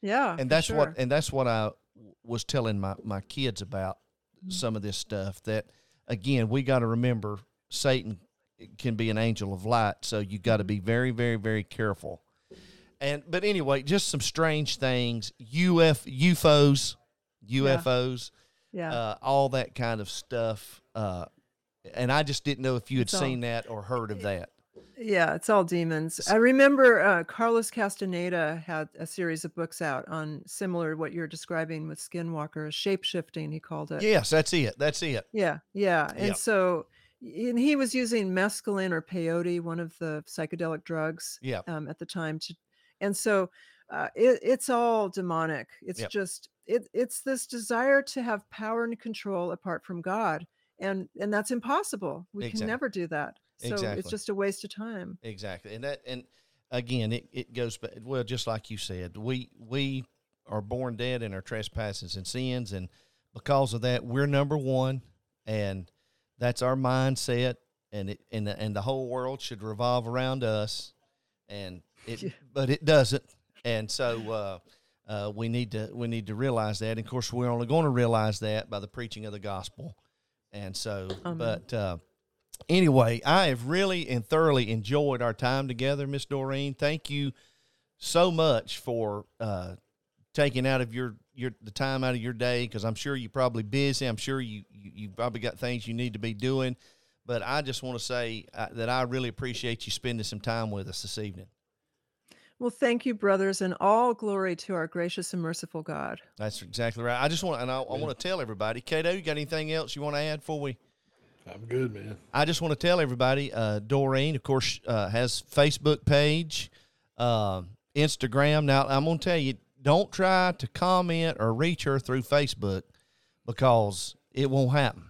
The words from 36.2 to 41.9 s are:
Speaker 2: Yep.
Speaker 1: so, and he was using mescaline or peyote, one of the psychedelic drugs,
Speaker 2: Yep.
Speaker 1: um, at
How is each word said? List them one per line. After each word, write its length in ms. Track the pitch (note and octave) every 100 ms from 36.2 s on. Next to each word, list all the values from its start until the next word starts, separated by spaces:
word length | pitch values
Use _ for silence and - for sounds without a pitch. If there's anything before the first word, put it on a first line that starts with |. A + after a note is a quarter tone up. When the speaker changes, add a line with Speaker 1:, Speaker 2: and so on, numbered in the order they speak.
| G3+
Speaker 2:
Yep. 80 | G3+
Speaker 1:
so, 520 | - G#3 F#3 E3+ - _ _ _
and 360 | B3 D#3 A#3+ A#3+
he 200 | C4+ C#4+
was 180 | C4 B3+
using 360 | A#3+ A#3 F#3+
mescaline 600 | F#3 G3 - - G3+ F#3+
or 100 | E3
peyote, 600 | D#3+ F#3 E3 E3+ F3 F3
one 180 | E3+ E3
of 180 | E3+ -
the 220 | E3 D3+ -
psychedelic 560 | - D#3 E3+ E3 D#3
drugs, 560 | - E3 D#3 E3 - -
Speaker 2:
Yep. 280 | C3 A2 -
Speaker 1:
um, 180 | D#3+
at 100 | D3+